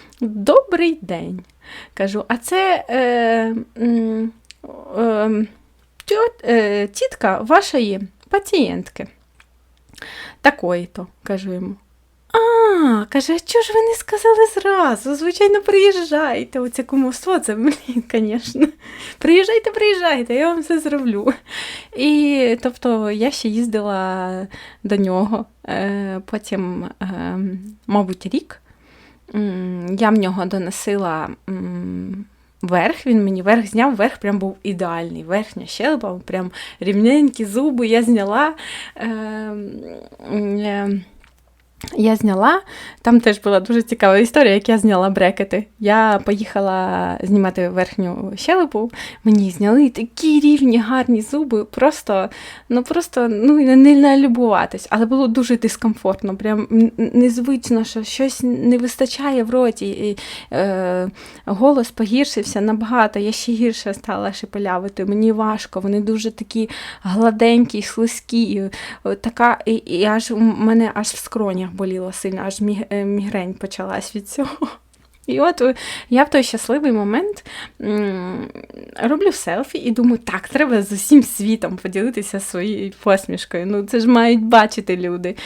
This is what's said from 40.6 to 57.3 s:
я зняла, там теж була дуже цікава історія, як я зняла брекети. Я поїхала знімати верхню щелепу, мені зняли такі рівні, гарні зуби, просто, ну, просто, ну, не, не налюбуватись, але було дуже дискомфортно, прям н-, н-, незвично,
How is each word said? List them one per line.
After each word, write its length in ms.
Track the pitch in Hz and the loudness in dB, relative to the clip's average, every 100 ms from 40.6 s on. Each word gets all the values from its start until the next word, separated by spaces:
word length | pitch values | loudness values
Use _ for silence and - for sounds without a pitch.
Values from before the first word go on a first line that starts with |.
| 208 202 202 196 180 - _ _ _ _ _ _ - 339 | -2 -2 -2 -4 -6 -20 _ _ _ _ _ _ -8 0
я 200 | 220 220 | 2 4
зняла, 460 | 214 190 233 370 - - - - | 2 4 4 2 -2 -16 -20 -2
там 180 | 269 240 | 4 6
теж 200 | 233 - | 6 2
була 200 | 208 196 | 2 0
дуже 220 | 190 233 | 2 0
цікава 360 | 226 233 202 196 | 0 4 6 6
історія, 360 | 233 302 247 | 4 6 6
як 160 | 202 202 | 4 2
я 80 | 226 | 4
зняла 320 | 214 185 190 | 4 4 2
брекети. 560 | 190 185 196 196 190 214 _ | 2 2 2 -2 -4 -6 _
Я 420 | 202 220 220 202 202 | 2 4 4 2 0
поїхала 920 | 202 214 202 196 190 185 185 180 175 | -2 -2 -2 -2 0 -2 -2 -4 -4
знімати 460 | 190 202 190 185 180 | 2 2 2 0 -2
верхню 640 | 185 180 - 180 175 196 202 | -2 -2 -2 -4 -6 -8 -6
щелепу, 560 | - 370 320 214 233 - - - | 0 2 2 -2 -6 -8 -16 -2
мені 280 | 220 208 196 | 4 4 2
зняли 380 | 170 202 247 277 | 0 4 6 4
такі 500 | 226 226 - 320 302 | 2 -8 -2 2 4
рівні, 380 | 294 294 262 226 | 6 6 4 4
гарні 440 | 214 262 247 226 | 2 0 2 0
зуби, 440 | 214 285 285 220 - | 0 -4 -2 -2 -4
просто, 640 | - 277 302 - 196 190 - - - _ | 2 2 2 -2 -2 -2 -8 -18 -20 _
ну, 140 | 247 | -2
просто, 440 | 254 320 - 254 240 | 0 -4 -2 -2 0
ну, 260 | 208 254 | 2 4
не, 220 | 302 262 262 | 6 6 8
не 200 | 277 285 | 10 10
налюбуватись, 920 | 285 277 277 240 240 185 - 190 - | 8 6 4 4 2 2 0 -6 -4
але 160 | 214 226 | 0 2
було 220 | 262 262 | 2 2
дуже 300 | 240 240 233 | 0 0 0
дискомфортно, 800 | 226 - 226 208 190 190 196 196 | 0 -2 -2 -2 -4 -4 -6 -4
прям 320 | 214 214 - | -2 -2 2
н-, 200 | 226 226 - | 4 4 2
н-, 120 | 226 | 0
незвично, 720 | 247 247 | 4 4